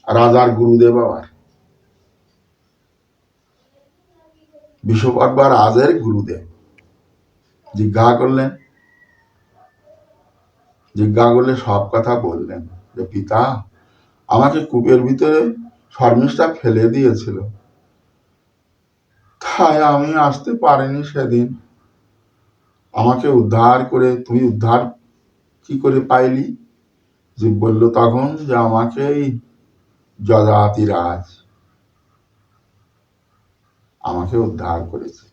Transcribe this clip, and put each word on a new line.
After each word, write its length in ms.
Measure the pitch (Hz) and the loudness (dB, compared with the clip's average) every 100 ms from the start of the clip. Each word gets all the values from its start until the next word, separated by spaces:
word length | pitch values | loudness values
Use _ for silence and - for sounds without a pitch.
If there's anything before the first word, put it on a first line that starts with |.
| - | 0
রাজার 420 | 113 123 123 120 | 2 4 4 4
গুরুদেব। 440 | 113 117 117 120 120 | 2 4 6 6 4
আবার 280 | 117 - - _ _ _ _ _ _ _ _ _ _ _ _ _ _ _ _ _ _ _ _ _ _ _ _ 277 285 _ _ _ _ _ _ _ _ _ | -2 -4 -14 _ _ _ _ _ _ _ _ _ _ _ _ _ _ _ _ _ _ _ _ _ _ _ _ _ _ _ _ _ _ _ _ _ _ _
বিশ্বকর্মা 600 | 101 110 127 123 127 131 135 | -2 0 0 2 0 4 4
রাজের 420 | 127 143 117 139 - | 4 4 4 2 0
গুরুদেব 440 | 110 104 - 90 - _ _ _ _ _ _ _ _ _ _ _ - 101 | -2 -4 -6 -12 -16 _ _ _ _ _ _ _ _ _ _ _ -14 -6
জিজ্ঞাসা 420 | 104 107 120 123 | -2 2 2 2
করলেন, 320 | 131 131 135 - _ _ _ _ _ _ _ _ _ _ _ _ 605 - _ _ _ _ _ _ _ _ _ - | 0 0 -4 -8 _ _ _ _ _ _ _ _ _ _ _ _ _ -20 _ _ _ _ _ _ _ _ _ -2
জিজ্ঞাসা 380 | 107 107 120 | 0 4 4
করলে 220 | 120 127 123 | 4 2 -2
সব 260 | 113 101 101 | -2 -4 -2
কথা 220 | - 120 120 | -2 -2 -4
বললেন 480 | 95 82 - 85 82 - _ - | -4 -8 -10 -14 -16 -20 _ -12
যে, 80 | - | -10
"পিতা, 580 | 101 - 107 123 117 - _ _ _ _ _ - | -8 -4 -2 -2 -4 -12 _ _ _ _ _ -2
আমাকে 380 | - 143 156 156 | 0 2 -2 -4
কূপের 340 | 123 117 123 | -2 2 2
ভিতরে 380 | 127 135 156 156 117 113 - _ _ | 2 0 2 2 0 -6 -16 _ _
শর্মিষ্ঠা 600 | - 123 117 139 - 165 | -2 2 2 0 0 -4
ফেলে 360 | - 120 110 113 | -2 -2 2 0
দিয়েছিল, 480 | 135 131 104 104 95 101 - _ _ _ _ _ _ _ _ _ _ _ _ _ _ _ _ _ _ | 2 0 0 -6 -10 -12 -16 _ _ _ _ _ _ _ _ _ _ _ _ _ _ _ _ _ _
তাই 420 | - - 165 151 | -10 0 0 2
আমি 300 | 147 143 151 | 2 0 -2
আসতে 380 | 156 147 135 247 | 0 0 -2 -8
পারিনি 500 | 233 156 143 135 143 | -2 0 0 -2 -6
সেদিন। 440 | 147 143 131 120 120 - _ _ _ _ _ _ _ _ _ _ _ _ _ | -8 -6 -2 -2 -2 -8 _ _ _ _ _ _ _ _ _ _ _ _ _
আমাকে 340 | 127 117 127 143 | -2 0 2 2
উদ্ধার 580 | 127 104 113 135 180 - | 2 2 4 4 4 0
করে, 240 | 131 127 123 | 0 0 0
তুমি 260 | 123 120 | -2 0
উদ্ধার 380 | 127 107 113 123 120 - _ _ _ _ _ _ | 0 0 0 0 -2 -12 _ _ _ _ _ _
কি 160 | - 139 | -10 -4
করে 200 | 139 135 | 0 0
পাইলি?" 540 | 127 131 127 131 - - _ _ _ _ _ _ _ - | 0 0 2 -2 -6 -10 _ _ _ _ _ _ _ -6
জীব 160 | 110 101 | -2 0
বলল 220 | 113 110 117 | 0 2 2
তখন 460 | 117 117 123 139 156 | 2 0 0 -4 -6
যে, 200 | 147 127 | -4 -2
"আমাকে 460 | 117 113 117 131 139 | 0 -2 -4 -4 -4
এই 320 | 147 139 120 _ _ _ _ _ _ _ _ | -2 -4 -6 _ _ _ _ _ _ _ _
যজাতি 600 | 104 110 104 107 104 107 101 | 0 2 4 2 0 0 -2
রাজ 400 | 90 87 90 - - _ _ _ _ _ _ _ _ _ _ _ _ _ _ _ _ _ _ _ _ _ _ _ _ _ _ | -2 -6 -8 -12 -20 _ _ _ _ _ _ _ _ _ _ _ _ _ _ _ _ _ _ _ _ _ _ _ _ _ _
আমাকে 380 | - 90 92 117 | -10 -8 -4 -2
উদ্ধার 420 | 98 - 90 85 82 | -4 -6 -8 -8 -8
করেছে।" 360 | - - - _ | -12 -12 -18 _